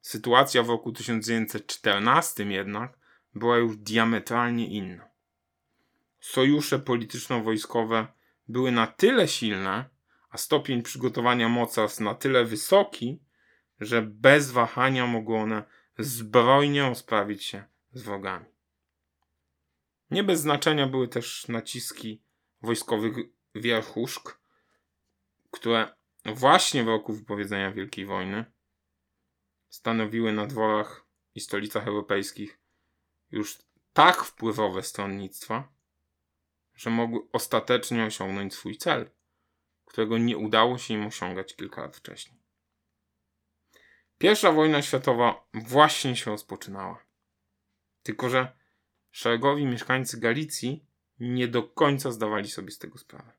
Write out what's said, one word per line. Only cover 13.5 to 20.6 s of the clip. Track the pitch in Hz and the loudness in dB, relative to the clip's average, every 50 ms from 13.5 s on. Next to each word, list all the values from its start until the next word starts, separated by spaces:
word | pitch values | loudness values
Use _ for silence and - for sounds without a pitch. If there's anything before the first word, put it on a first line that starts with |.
| _ _ _ _ _ _ | _ _ _ _ _ _
że | 104 107 120 117 | -4 0 0 0
bez | 110 110 104 107 113 131 143 151 143 131 | 0 -2 -8 6 8 8 10 10 6 2
wahania | 123 123 117 113 - 123 127 135 135 127 123 | 2 0 0 2 2 0 2 2 2 0 0
mogły | 123 117 113 110 113 113 | 0 -2 -2 -2 -2 -2
one | 110 107 107 110 107 104 _ _ _ _ _ _ | -2 0 -2 -2 -4 -6 _ _ _ _ _ _
zbrojnie | - 113 135 123 117 117 104 107 127 117 123 135 143 147 147 143 143 | -8 -6 -6 -6 -8 -8 4 4 6 6 8 6 6 4 2 2 0
rozprawić | 139 131 120 - - - 113 107 101 104 104 101 - | 0 0 -2 -4 -6 -2 0 0 0 -2 -6 -8 -8
się | - - 98 107 _ _ _ _ _ - | -12 -12 -12 -16 _ _ _ _ _ -18
z | 127 | -14
wrogami. | 107 107 101 98 95 98 92 85 69 _ _ _ _ _ _ _ _ _ _ _ _ _ _ _ _ _ _ _ _ _ _ _ _ _ _ _ _ _ _ _ _ _ | -10 -8 -8 -8 -6 -8 -8 -10 -12 _ _ _ _ _ _ _ _ _ _ _ _ _ _ _ _ _ _ _ _ _ _ _ _ _ _ _ _ _ _ _ _ _
Nie | - 190 208 | -2 0 2
bez | 196 180 160 | 2 0 2
znaczenia | 143 151 147 143 | 2 0 0 2